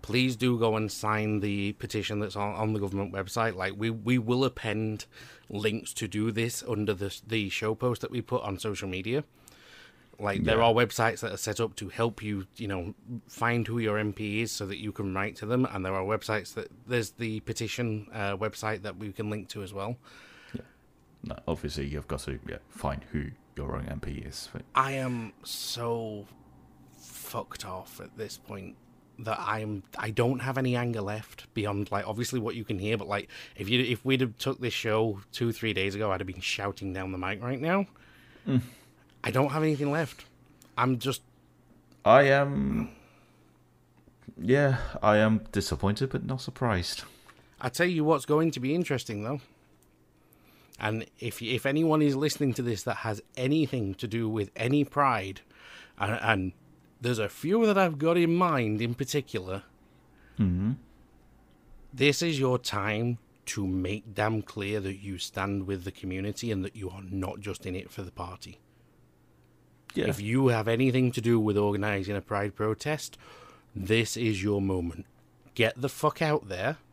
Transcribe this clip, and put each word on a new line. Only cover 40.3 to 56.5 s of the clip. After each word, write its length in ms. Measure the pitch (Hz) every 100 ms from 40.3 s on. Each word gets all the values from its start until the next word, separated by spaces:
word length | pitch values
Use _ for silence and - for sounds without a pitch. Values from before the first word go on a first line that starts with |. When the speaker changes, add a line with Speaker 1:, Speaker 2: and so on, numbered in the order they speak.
| _ - - - -
Speaker 1:
I'm 220 | 123 120
just 240 | 131 127 _ _ _ _ _ - _ -
Speaker 2:
I 200 | 101 127
am, 640 | 139 139 143 139 135 120 226 - - - _ _ _ _ _ _ _ _ - _ - -
yeah, 420 | 101 135 139 127 - -
I 140 | 104 107
am 280 | 107 110 -
disappointed, 580 | 101 95 - 98 101 131
but 160 | 131 -
not 140 | 131
surprised. 600 | - - 120 95 87 - - - - - - -
Speaker 1:
I 80 | 127
tell 160 | - 180
you 180 | 165
what's 220 | 151 151 -
going 240 | 151 165
to 100 | 131
be 140 | 131
interesting, 480 | 165 170 131 - 104
though. 180 | 107 139 - _ _ _ _ _ _ _ _ _ - _ _ -
And 280 | 107 110 - _
if, 200 | 113 -
if 240 | 113 123 135
anyone 360 | 147 160 156
is 140 | 147 135
listening 360 | 151 - 139
to 80 | 120
this 200 | 120 107
that 140 | - -
has 240 | 113 101 - -
anything 580 | 127 156 139 127 98
to 120 | 95 117
do 200 | 113 113
with 220 | 110 98 -
any 280 | 117 147
Pride, 560 | 139 143 139 113 95 98 - - - - - -
and, 200 | 101 113
and 320 | 110 104 92